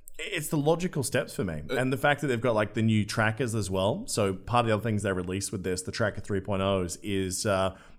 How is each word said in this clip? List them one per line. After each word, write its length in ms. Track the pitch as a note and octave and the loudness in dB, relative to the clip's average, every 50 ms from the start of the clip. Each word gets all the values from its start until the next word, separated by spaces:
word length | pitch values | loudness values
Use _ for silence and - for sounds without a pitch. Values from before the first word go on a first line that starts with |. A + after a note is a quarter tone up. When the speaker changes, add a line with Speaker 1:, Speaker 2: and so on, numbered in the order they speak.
| - - - - | -16 -16 -12 -10
Speaker 1:
it's 280 | D#3+ - G3 E3+ D3+ - | -8 -6 -6 -6 -4 -2
the 80 | - D3+ | 0 2
logical 440 | C#3 D3+ E3+ E3+ F3+ F3+ - D#3+ B2 | 4 4 4 4 2 -2 -2 -2 -2
steps 320 | - - B2+ - - - | 0 0 -2 -2 -2 -4
for 80 | - A#2+ | -4 -4
me. 200 | F2+ D#2+ D2+ D2+ - | -4 -4 -6 -4 -4
Speaker 2:
Uh, 60 | - | -2
Speaker 1:
And 160 | - B2+ C3 | 0 0 0
the 60 | C#3 A#2+ | 0 2
fact 240 | - D3 C#3+ C#3 | 2 2 2 2
that 60 | - C#3+ | 0 0
they've 120 | A#2+ A2+ | 0 0
got, 140 | A#2+ B2+ A2+ | 2 2 2
like, 200 | G#2+ G#2+ G#2 - | 2 0 0 0
the 80 | A#2 A2 | 2 4
new 200 | A2 A2 G#2+ G2+ | 4 4 4 4
trackers 520 | G#2 - - G#2+ A2 A2+ A2 C#3 A#2 - | 2 2 2 2 2 2 0 -2 -2 -2
as 140 | A2+ G2 F#2 | -2 -2 -2
well. 320 | F#2+ F#2+ F#2+ G#2 C#3 G3 B3 - | 0 2 2 2 0 0 -4 -4
So 260 | - A#2+ G#2 G2 F#2+ | 0 2 2 2 0
part 280 | F#2+ - - A2+ A#2+ A#2 | -2 -4 0 2 2 4
of 40 | A2+ | 4
the 60 | A2 | 2
other 80 | G2+ A2+ | 2 2
things 180 | A#2 G#2+ G2+ | 0 0 0
they 100 | F#2+ G2 | 0 0
released 400 | F#2+ F#2 F2+ F2+ F#2 G2 G2 - | 0 0 -2 -2 -2 -4 -4 -4
with 120 | - G2 E2+ | -6 -4 -2
this, 180 | F#2+ F#2 F2+ | -2 -2 -2
the 100 | - - | -4 -6
Tracker 300 | - - A#2 G2+ - - | -4 0 0 0 0 -4
three 180 | - - G#2+ F#2+ | -4 -2 -2 -2
point 220 | F#2 - G2+ F#2+ | 0 0 0 0
ohs, 360 | F#2+ G2 G2 F#2+ F#2 F2 - - | 2 2 2 2 0 -2 -6 -8
is, 440 | - G#2 G2 F#2+ F#2+ F#2 F#2 - - | -6 -2 -2 0 0 0 -2 -2 0
uh, 300 | G#2+ G2 F#2 F#2+ F#2 - - - - - | 2 2 4 2 0 0 -4 -14 -20 -20